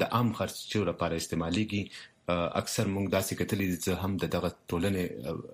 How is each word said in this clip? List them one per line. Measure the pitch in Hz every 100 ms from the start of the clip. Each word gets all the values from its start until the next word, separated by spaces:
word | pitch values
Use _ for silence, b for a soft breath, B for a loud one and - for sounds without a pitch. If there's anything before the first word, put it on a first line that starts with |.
د |
عام | - 117 120
خرچو | - 98 - - 107
لپاره | 90 82 85 82
استعمالیږي. | - 82 82 90 107 101 92 B B B -
آه، | 87 85 -
اکثر | 95 - 101
موږ | 98 98
داسې | 95 95 -
کتلي | - 104 95
دي، | 87
زه | - 87
هم | 92 95
د | 82
دغه | 87 85 - _
ټولنې، | 87 87 95 90 - 65
آه، | 78 -